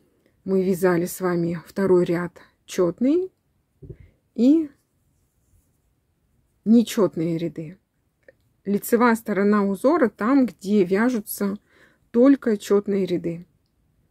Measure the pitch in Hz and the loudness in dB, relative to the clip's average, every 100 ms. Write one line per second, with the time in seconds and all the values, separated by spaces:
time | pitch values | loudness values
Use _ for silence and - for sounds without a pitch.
0 | _ _ _ _ 185 190 185 175 185 170 | _ _ _ _ -4 -2 0 0 0 0
1 | 175 - 185 175 170 170 - - 190 180 | -4 -4 -4 -2 -4 -6 -10 -4 2 2
2 | 180 170 175 - - _ - - 175 - | 2 -2 -4 -12 -20 _ -12 -2 -2 0
3 | 254 339 370 _ _ _ _ _ - - | 0 0 -2 _ _ _ _ _ -20 -20
4 | - _ _ - 254 330 294 _ _ _ | -20 _ _ 0 4 4 0 _ _ _
5 | _ _ _ _ _ _ _ _ _ _ | _ _ _ _ _ _ _ _ _ _
6 | _ _ _ _ _ _ 202 233 220 - | _ _ _ _ _ _ 2 4 4 0
7 | 180 175 165 165 165 156 156 190 _ _ | -2 0 -4 -4 -6 -10 -16 -18 _ _
8 | _ _ _ _ _ _ 196 202 - 226 | _ _ _ _ _ _ -4 -4 0 2
9 | 240 226 - 196 202 208 196 190 262 330 | 2 0 -2 0 2 2 0 0 0 2
10 | 226 - 214 277 240 - 185 208 175 190 | 0 -2 0 0 0 -4 -2 0 2 0
11 | 247 233 - - 202 208 _ _ _ _ | 0 -2 -8 -6 -6 -6 _ _ _ _
12 | _ 233 269 269 247 208 - 202 202 196 | _ 2 4 4 0 -4 0 -2 0 -4
13 | 180 175 170 170 - _ _ _ _ _ | -2 -4 -6 -10 -16 _ _ _ _ _
14 | _ | _